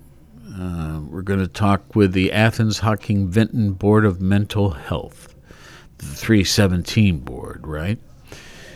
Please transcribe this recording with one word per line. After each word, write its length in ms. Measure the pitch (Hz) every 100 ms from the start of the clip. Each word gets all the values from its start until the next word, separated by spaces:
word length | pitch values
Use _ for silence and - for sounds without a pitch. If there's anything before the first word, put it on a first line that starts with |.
| - - - - 208
uh, 460 | 95 92 85 78 78 73
we're 140 | 82
gonna 240 | 92 98 92
talk 500 | - 104 98 - 110
with 160 | 98
the 180 | 95 92
Athens 480 | 107 113 - 110 98
Hocking 480 | 110 104 - 101 95
Vinton 440 | 101 107 123 104
Board 320 | 92 101 107
of 160 | 107 92
Mental 520 | 95 101 104 104 101
Health, 640 | 78 - 87 - - - - - - - - - -
the 80 |
three 400 | 73 71 - 107
seventeen 760 | 90 - 98 90 - 113 101 78
board, 460 | 64 64 69 - 78
right? 320 | 76 87 120 - - - - - - -